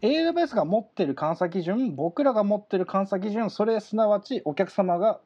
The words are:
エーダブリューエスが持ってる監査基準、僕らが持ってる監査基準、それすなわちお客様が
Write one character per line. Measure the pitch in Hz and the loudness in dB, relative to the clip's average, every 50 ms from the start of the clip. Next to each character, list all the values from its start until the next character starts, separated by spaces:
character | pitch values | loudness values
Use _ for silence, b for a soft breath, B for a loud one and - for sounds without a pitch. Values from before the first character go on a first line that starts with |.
| - | 0
エ | 220 285 320 330 | 0 2 2 2
ー | |
ダ | 330 339 | 0 0
ブ | 339 | 0
リ | 339 | 0
ュ | |
ー | |
エ | - | 0
ス | - | 0
が | 214 156 | 0 0
持 | 156 190 226 | 2 0 -2
っ | 220 | -2
て | - - - 185 | -2 -4 -2 -2
る | 139 135 | -2 -2
監 | - 151 156 165 | -2 -2 -2 -2
査 | - 180 175 | 0 -2 -2
基 | 175 196 170 | -2 -2 -2
準、 | 170 196 233 269 233 147 | -2 -2 0 -2 -2 -2
僕 | 131 151 170 - - 294 | -2 -4 -4 0 0 2
ら | 277 240 | 2 2
が | 220 208 | 2 2
持 | 202 208 202 | 2 0 -2
っ | 208 | -2
て | - - | -2 -2
る | 185 185 - | -2 -2 0
監 | - 196 196 | 0 -2 0
査 | 196 202 185 | 0 -2 -4
基 | 190 214 | -2 -2
準、 | 202 226 233 196 | -2 -2 -2 -2
そ | - - 208 | -2 -2 0
れ | 226 226 214 | 0 0 -2
す | 208 - - | -2 -2 0
な | 220 226 208 | 2 2 4
わ | 208 196 | 2 2
ち | 202 - 262 - - | 0 -4 -6 -4 -4
お | 156 143 | -2 -2
客 | - 196 185 | 0 -2 -2
様 | - - 196 180 175 175 | 0 0 0 2 2 2
が | 190 220 202 - _ | 2 2 0 0 _